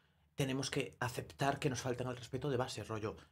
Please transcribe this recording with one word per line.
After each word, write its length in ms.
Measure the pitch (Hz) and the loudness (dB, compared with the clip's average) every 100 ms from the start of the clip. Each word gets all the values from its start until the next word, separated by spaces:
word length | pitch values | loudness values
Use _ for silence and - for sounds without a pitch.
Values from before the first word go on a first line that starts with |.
| _ _ _ - | _ _ _ -2
tenemos 340 | 131 135 135 | 0 2 0
que 260 | 147 123 - | 0 -2 -2
aceptar 580 | 123 - 123 - 139 143 | -2 -2 -6 2 2 4
que 120 | 151 | 2
nos 100 | 123 | 2
faltan 260 | 131 123 127 | 0 0 0
al 100 | 123 | -4
respeto 340 | 120 127 147 | -4 -2 2
de 60 | 123 | 2
base, 280 | 127 - | 2 -2
rollo, 320 | 101 110 104 85 - | -4 -2 -2 -4 -10